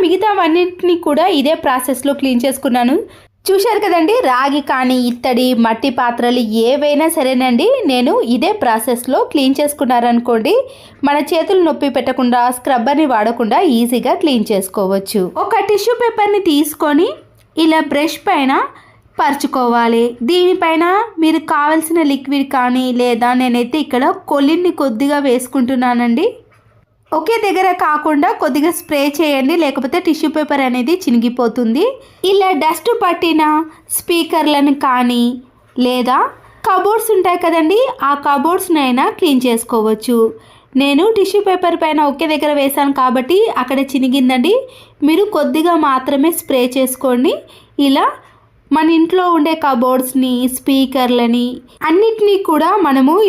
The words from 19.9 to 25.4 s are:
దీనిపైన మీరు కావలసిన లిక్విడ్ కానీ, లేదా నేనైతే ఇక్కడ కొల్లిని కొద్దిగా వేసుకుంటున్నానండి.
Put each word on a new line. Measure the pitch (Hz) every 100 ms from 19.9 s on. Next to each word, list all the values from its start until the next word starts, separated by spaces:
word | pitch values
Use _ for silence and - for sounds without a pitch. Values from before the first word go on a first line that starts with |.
| 233 240 240 240
దీనిపైన | 359 359 370 339 320 349 392 453 330
మీరు | 311 320 320 311
కావలసిన | 294 320 320 330 294
లిక్విడ్ | 277 269 277 277 262
కానీ, | 247 254 254 247
లేదా | 247 233 240 254
నేనైతే | 254 240 240 311 302
ఇక్కడ | 247 302 381 -
కొల్లిని | 285 277 349 359 339
కొద్దిగా | 269 220 277 285 277
వేసుకుంటున్నానండి. | 247